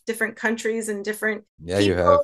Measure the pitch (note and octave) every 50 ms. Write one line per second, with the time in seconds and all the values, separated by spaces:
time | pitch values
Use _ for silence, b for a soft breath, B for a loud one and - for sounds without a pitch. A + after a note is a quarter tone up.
0 | _ - A3 - A3 G#3+ A3 - - A3 A3+ A3+ - A3 A3+ A3+ G#3+ G#3+ G#3 G3+
1 | G3 G#3 A3 - G#3+ A3 G#3+ G#3 - _ _ - D#3+ - F#2 G2+ G2+ G2 F2 F2+
2 | F2 F2 - -